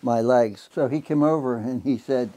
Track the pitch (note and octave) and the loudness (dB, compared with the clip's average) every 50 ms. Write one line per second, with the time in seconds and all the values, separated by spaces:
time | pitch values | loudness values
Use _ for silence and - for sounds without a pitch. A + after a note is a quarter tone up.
0 | - B2 A#2 A2+ A2+ A#2+ B2+ B2 A#2 A2 G2+ - - - - E3+ C#3+ B2 C#3 D#3+ | -4 -2 0 0 2 4 4 4 4 2 -2 -10 -16 -8 -4 -2 -2 0 -2 -4
1 | - - D#3+ D3 D3 D#3 D#3+ D#3 C3 B2 B2 A2+ G#2+ B2+ B2+ A#2 F2+ C#3 B2+ A2 | -4 -2 0 2 2 2 2 0 0 -2 -4 -4 -4 -6 -6 -4 -2 -2 -4 -2
2 | - - C3+ B2 B2 G#2 - | -2 -2 -2 -2 -2 -4 -8